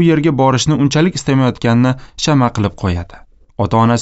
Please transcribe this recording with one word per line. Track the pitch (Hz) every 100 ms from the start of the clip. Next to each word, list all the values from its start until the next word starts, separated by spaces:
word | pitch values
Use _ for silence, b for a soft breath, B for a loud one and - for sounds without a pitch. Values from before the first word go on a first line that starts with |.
| 170
yerga | 156 156 135
borishni | 135 131 151 147
unchalik | 139 151 180 -
istamayotganini | - 135 127 113 120 117 127 131 B B
shama | - 143 120 -
qilib | 104 - 95
qo'yadi. | 87 85 - - _ _ -
Ota-ona | 101 113 113 117